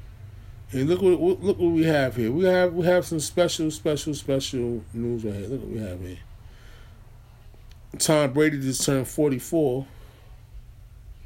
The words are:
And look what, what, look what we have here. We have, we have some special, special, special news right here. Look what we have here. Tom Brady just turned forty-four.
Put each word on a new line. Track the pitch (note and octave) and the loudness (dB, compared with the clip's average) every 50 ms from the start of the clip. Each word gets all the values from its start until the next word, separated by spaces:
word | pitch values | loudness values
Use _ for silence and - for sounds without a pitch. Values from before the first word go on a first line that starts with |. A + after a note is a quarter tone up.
| - - - - - - - - - - - - - - | -18 -18 -18 -18 -18 -18 -18 -18 -18 -18 -18 -18 -14 -8
And | - C3 C3+ D3+ | -2 -2 2 2
look | F3+ F#3 | 2 4
what, | G3 F#3 F3+ C#3+ | 6 4 4 6
what, | D#3 F#3 F#3+ - | 4 2 0 2
look | E3+ G3 G#3+ - | 0 0 0 2
what | F3+ E3+ | 2 2
we | E3+ D#3+ D#3+ | 4 4 4
have | D#3+ D#3 D3 C3+ B2+ A2 | 4 4 4 4 2 0
here. | B2 A2+ A2 | 0 0 0
We | C3 E3 F#3+ | 2 4 4
have, | F#3 F3+ F3+ F3+ F3+ E3 | 4 6 6 4 2 2
we | F3+ E3 | 2 2
have | F3+ F3+ F3+ - | 4 4 4 2
some | - E3 D#3 | 0 -4 -4
special, | D3 - - F3+ F3 D#3+ - - D#3+ D#3 | -4 -2 2 2 2 2 2 0 -2 -2
special, | D3+ - - E3 D3+ C#3+ - D#3 | -2 -2 -2 -2 -2 0 -2 -6
special | D3 C#3 - - C3+ C3+ - - C#3 B2+ A#2+ A#2+ A#2+ A2+ F#2 - | -6 -6 -2 -2 -2 -2 -2 -2 -4 -4 -2 -2 -4 -6 -8 -8
news | G2 A2+ A#2 A#2+ A#2+ A2+ A2 | -8 -4 -4 -2 -2 -2 -4
right | G#2+ G2 | -6 -6
here. | G2 G2 G2+ | -6 -8 -8
Look | C3+ B2 | -8 -8
what | - G2+ | -8 -8
we | G#2 G#2+ | -6 -6
have | G#2+ F#2 F2+ F2+ | -6 -6 -8 -10
here. | F#2 F2+ F2+ F2 - - - - - - - - - - - - - - - - - - - - - - - - - - - - - - - - - - - - | -10 -12 -12 -14 -16 -18 -20 -20 -18 -20 -20 -20 -20 -20 -20 -20 -20 -20 -20 -20 -20 -20 -20 -20 -20 -20 -20 -20 -20 -20 -20 -20 -20 -20 -20 -20 -20 -18 -6 -2
Tom | - - D#3 D3+ D3 C3+ B2 | 2 4 4 4 4 2 4
Brady | D3 D3+ D#3 D3 C#3 | 4 4 4 2 0
just | C3+ C3 B2+ - - | -2 -2 -2 0 0
turned | - C#3 C3+ A#2+ - | 0 2 0 0 -2
forty-four. | - - D3+ D3 C3 B2 - - E3+ E3 D3+ C3+ B2 C3+ C3+ - - - - - - - - - - - - - - - - - - - - - - - - - - - - | 0 0 2 2 2 -2 -4 -2 0 2 2 2 0 -2 -6 -10 -16 -20 -20 -20 -20 -20 -20 -20 -20 -20 -20 -20 -20 -18 -18 -18 -20 -20 -20 -20 -20 -20 -18 -18 -18 -18 -20